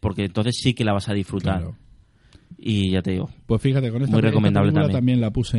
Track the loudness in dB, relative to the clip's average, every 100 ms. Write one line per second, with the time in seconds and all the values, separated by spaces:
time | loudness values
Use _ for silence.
0 | -6 -4 -4 -2 -2 -2 0 0 0 0
1 | -2 -4 -4 -4 -2 -2 -4 -12 -20 -20
2 | _ _ _ -20 -20 -12 -2 0 2 0
3 | -2 -4 -6 -8 -2 0 0 0 -2 -2
4 | 0 2 4 4 2 4 4 2 2 2
5 | 2 2 0 -2 -2